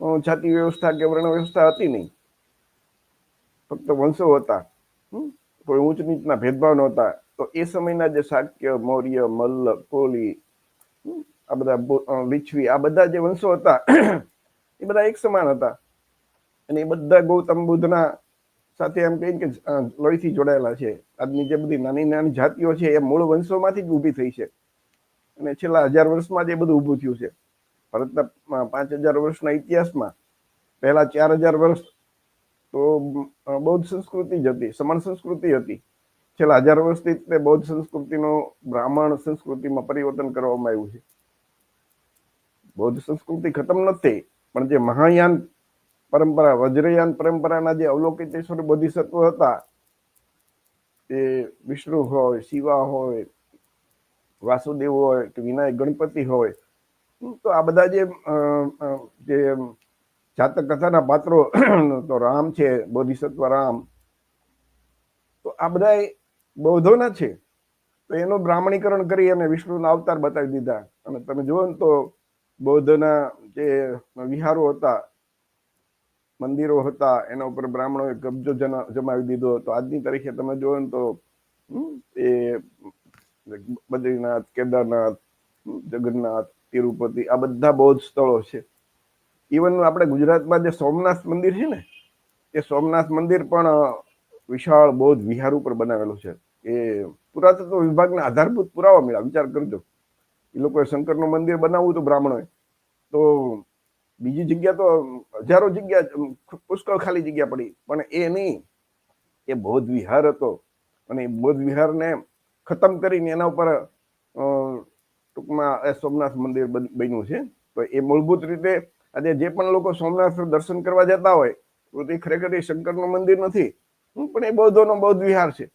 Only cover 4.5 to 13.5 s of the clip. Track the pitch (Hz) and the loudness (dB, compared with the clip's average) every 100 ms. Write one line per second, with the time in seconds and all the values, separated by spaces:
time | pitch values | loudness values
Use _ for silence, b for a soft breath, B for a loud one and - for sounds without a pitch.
4.5 | 101 85 _ _ _ _ 214 302 254 _ | -4 -6 _ _ _ _ -12 -12 -14 _
5.5 | _ 147 139 147 156 160 160 151 131 123 | _ -2 0 0 -2 -4 -4 -2 -2 -2
6.5 | 135 156 143 135 110 110 - _ - - | 2 2 4 2 2 0 -2 _ -10 -8
7.5 | 165 170 170 175 170 160 147 147 139 143 | -6 -6 -4 -4 0 0 -2 -2 -2 -2
8.5 | - 135 131 120 131 131 127 117 113 120 | -4 -4 -2 -2 -2 -2 -2 -2 0 -2
9.5 | 131 123 104 - 143 135 120 107 - _ | 0 -2 -2 -4 -2 -2 -2 -4 -8 _
10.5 | _ _ _ _ _ 302 339 - _ - | _ _ _ _ _ -14 -14 -14 _ -10
11.5 | 131 131 123 123 139 139 131 123 147 147 | -6 -2 -2 0 -2 -2 -4 -2 -4 -4
12.5 | 147 127 139 147 156 175 170 170 180 202 | -2 0 2 2 4 2 2 -2 -2 0